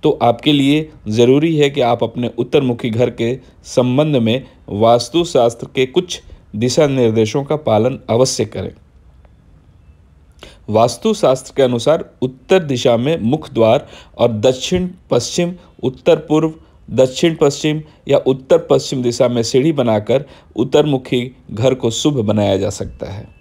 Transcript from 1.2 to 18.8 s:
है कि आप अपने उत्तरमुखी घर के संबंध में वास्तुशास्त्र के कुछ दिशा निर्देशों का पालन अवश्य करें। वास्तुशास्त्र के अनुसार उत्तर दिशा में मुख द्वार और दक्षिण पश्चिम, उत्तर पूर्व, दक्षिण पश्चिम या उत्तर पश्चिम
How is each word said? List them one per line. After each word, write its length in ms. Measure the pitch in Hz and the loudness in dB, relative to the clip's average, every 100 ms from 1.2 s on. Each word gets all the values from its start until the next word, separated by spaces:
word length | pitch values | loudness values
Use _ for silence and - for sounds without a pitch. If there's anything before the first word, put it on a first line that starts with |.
| 120 139 165 156 | 4 4 2 2
है 120 | 147 | 0
कि 120 | 139 | 0
आप 220 | 120 120 | 0 0
अपने 280 | 113 120 120 - | -2 -4 -8 -4
उत्तरमुखी 520 | - 151 131 117 120 | 0 0 0 -4 -4
घर 200 | 113 120 | 0 -2
के 300 | - 117 135 - _ | -2 -6 -6 -12 _
संबंध 520 | - - 123 127 156 139 | -4 0 0 2 2 2
में 320 | 113 123 - _ - | 0 -2 -6 _ -12
वास्तुशास्त्र 960 | 101 113 120 - 165 170 139 120 120 - - | 0 4 4 2 -2 0 2 0 -2 -10 -4
के 100 | 131 | -2
कुछ 360 | 175 180 - - - _ 104 | -2 -4 -12 -14 -20 _ -6
दिशा 320 | 123 143 147 | -2 2 2
निर्देशों 560 | 135 120 110 107 147 | 2 0 2 0 -2
का 120 | 139 151 | -4 -4
पालन 440 | 143 107 117 78 - | 0 0 0 -4 -4
अवश्य 360 | 110 131 - 107 | 0 0 0 -6
करें। 280 | 101 90 - _ _ _ _ _ _ _ _ _ _ _ _ _ _ _ _ - - - | -6 -12 -14 _ _ _ _ _ _ _ _ _ _ _ _ _ _ _ _ -20 -20 -2
वास्तुशास्त्र 840 | 107 120 - 220 214 143 135 - - | 2 2 0 -2 0 2 0 -2 0
के 80 | |
अनुसार 460 | 131 120 127 165 - _ | 0 2 0 0 -2 _
उत्तर 420 | 131 - - 190 | -8 -8 0 0
दिशा 340 | 151 127 127 117 | 2 0 2 2
में 240 | 127 165 | 0 -2
मुख 320 | 110 151 - | -2 -2 -4
द्वार 340 | 127 113 117 - - - - | 0 4 2 0 -20 -20 -2
और 140 | 120 | -2
दक्षिण 580 | 110 107 - - 185 180 - _ | 2 0 0 -4 -4 -4 -10 _
पश्चिम, 420 | 131 - - 175 180 - - | -4 -2 -4 -4 -6 -20 -8
उत्तर 320 | - 131 - 160 | -8 -2 2 2
पूर्व, 380 | - 151 160 160 - _ - | 2 0 0 -6 -20 _ -6
दक्षिण 440 | 113 131 - 175 156 | 2 2 4 -2 2
पश्चिम 400 | 147 143 156 151 151 _ - | 0 0 -4 -4 -8 _ -2
या 100 | 139 | 0
उत्तर 400 | - 131 - 170 | 0 -4 2 0
पश्चिम 460 | - 135 | 4 0